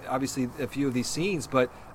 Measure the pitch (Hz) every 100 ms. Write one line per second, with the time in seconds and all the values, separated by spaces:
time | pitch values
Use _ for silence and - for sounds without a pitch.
0 | - 131 135 135 123 - 127 - 139 123
1 | 117 - 185 180 120 131 127 - -